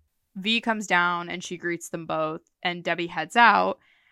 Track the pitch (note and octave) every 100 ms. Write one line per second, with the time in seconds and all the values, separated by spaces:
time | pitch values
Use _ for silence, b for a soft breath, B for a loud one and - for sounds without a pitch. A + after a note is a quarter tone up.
0 | _ _ _ G3 F#3+ A3+ A3+ A3 G3 F3+
1 | F3 F3 E3+ F3 - F3 E3+ E3+ - E3+
2 | D#3+ D#3+ D#3 D#3+ - _ F3+ F3 F3 E3+
3 | F3 D#3+ D#3+ A#3 A#3 G3+ F#3 - b b
4 | b